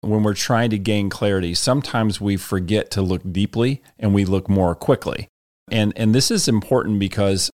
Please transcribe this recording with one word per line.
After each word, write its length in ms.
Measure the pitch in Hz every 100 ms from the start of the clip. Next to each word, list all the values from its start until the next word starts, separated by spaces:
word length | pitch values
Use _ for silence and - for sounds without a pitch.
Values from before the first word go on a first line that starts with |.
when 220 | - 107
we're 100 | 107
trying 360 | 101 - 117 120
to 80 | 110
gain 300 | 98 107 98
clarity, 440 | - 104 98 87
sometimes 680 | 85 - 131 135 120 110 95
we 160 | 101 98
forget 540 | - 98 90 107 -
to 100 | -
look 200 | 95 92 95
deeply 500 | 90 104 113 120 139 _ _
and 140 | 107
we 120 | 101 95
look 240 | 95 92
more 260 | 98 90 85
quickly. 520 | - 135 - - - _ _ _ _
And, 240 | 113 104 -
and 180 | 110
this 180 | 117 -
is 160 | 226 -
important 520 | 113 98 127 - 104
because 500 | 98 101 101 98 -